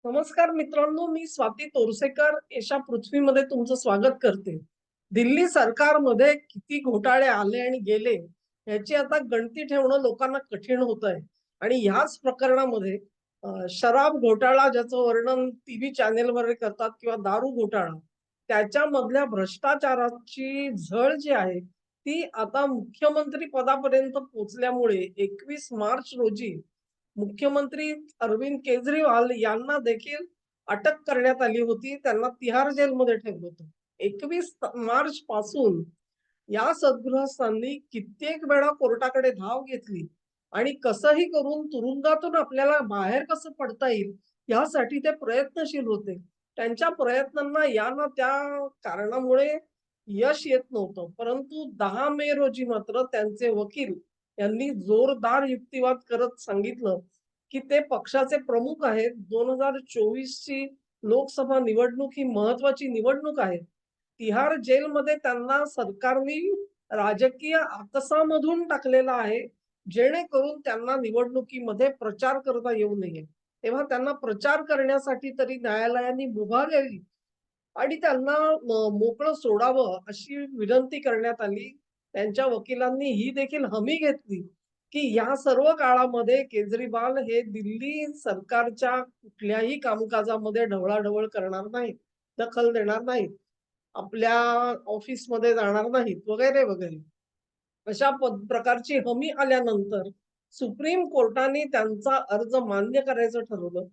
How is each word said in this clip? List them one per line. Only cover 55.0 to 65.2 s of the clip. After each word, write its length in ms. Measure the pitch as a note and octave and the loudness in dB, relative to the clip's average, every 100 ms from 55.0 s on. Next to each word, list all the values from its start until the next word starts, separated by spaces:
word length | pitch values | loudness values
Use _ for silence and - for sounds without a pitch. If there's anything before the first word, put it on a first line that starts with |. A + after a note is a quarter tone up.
| C4 B3+ A3+ C4 C#4 | 4 2 2 2 0
युक्तिवाद 480 | B3+ - C4 B3+ B3+ _ | -4 -6 -2 0 0 _
करत 200 | A#3 A#3+ - | -2 -2 -4
सांगितलं 600 | - G3+ G3+ B3 A3 F#3 - _ _ _ _ | -6 -2 -2 -4 -4 -4 -6 _ _ _ _
की 80 | C4 | -10
ते 200 | C4+ C#4+ | 0 0
पक्षाचे 580 | D4 A#3+ - C4 C4 C#4+ | 2 -4 0 0 2 -2
प्रमुख 480 | C4 A3+ B3+ D#4 C#4 | 0 0 0 -2 0
आहेत, 260 | A3 A3+ A#3 | 0 -2 -4
दोन 340 | F3+ A3 B3 | -4 -2 0
हजार 300 | C4 C#4 C4+ C4 | 0 0 -2 -8
चोवीस 520 | A#3 G#3+ B3 C4 - | -2 0 -2 -8 -12
ची 340 | - C4+ C#4 C4+ _ _ | -8 -8 -8 _ _ _
लोकसभा 560 | G#3+ A#3+ C#4 - C4 C4 | 0 2 2 -4 0 2
निवडणूक 520 | A#3 A3 B3 A#3+ C4+ C#4+ | 2 2 2 0 -6 -4
ही 60 | |
महत्वाची 640 | C4 G#3 G#3+ B3 C#4 C4+ C#4 | -2 0 0 2 0 0 -4
निवडणूक 520 | A3+ A#3 C#4 D4+ D4 | 0 0 0 -2 -2
आहे. 200 | F#3+ F3 E3+ _ _ _ _ _ | -2 -4 -10 _ _ _ _ _
तिहार 360 | A3 A3 C#4+ D#4 | -2 0 2 0
जेलमध्ये 520 | A#3 C4 D4+ D4 C#4 | 4 4 4 -2 0
त्यांना 500 | D4+ | 0